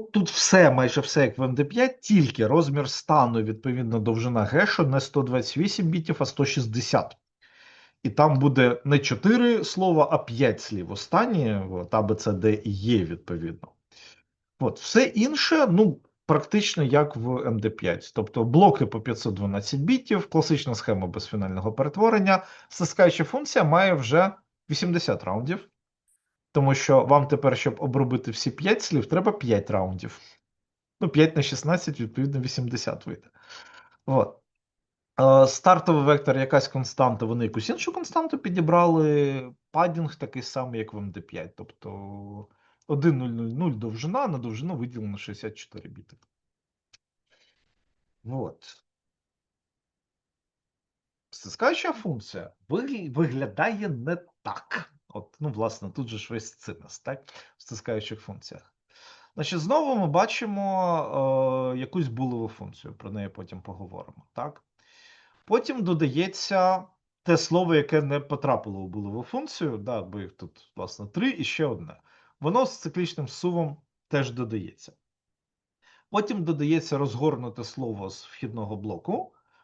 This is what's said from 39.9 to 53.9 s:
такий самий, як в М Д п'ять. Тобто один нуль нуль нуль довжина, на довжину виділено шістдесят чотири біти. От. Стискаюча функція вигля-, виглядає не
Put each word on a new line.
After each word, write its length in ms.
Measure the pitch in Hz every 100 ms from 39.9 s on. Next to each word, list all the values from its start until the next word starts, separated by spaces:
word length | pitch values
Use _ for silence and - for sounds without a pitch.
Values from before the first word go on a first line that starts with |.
| 165 160 -
такий 260 | 135 131
самий, 360 | 120 135 127 117
як 140 | 107
в 60 | 107
М 120 | 101
Д 100 | 92
п'ять. 360 | 85 87 80 -
Тобто 920 | 87 - 98 98 98 101 101 104 104 _ _ _ _
один 320 | 143 160 139
нуль 100 | 127
нуль 240 | 117 113
нуль 200 | 123 175
довжина, 560 | 117 113 110 147 226 269
на 100 | 139
довжину 380 | 117 110 156 160
виділено 420 | 120 120 107 101
шістдесят 400 | - 101 110 107
чотири 320 | - - -
біти. 260 | - - _ _ _ _ _ _ _ _ _ _ _ _ _ _ _ _ _ _ _ _ _
От. 600 | 113 131 92 - - - _ _ _ _ _ _ _ _ _ _ _ _ _ _ _ _ _ _ _ _ _ _ _ _ _
Стискаюча 640 | - 202 - 247 339 359
функція 580 | 240 214 127 101 90 - _ _
вигля-, 440 | 170 269 254 170
виглядає 760 | 127 156 131 110 98 190 214
не 280 | 208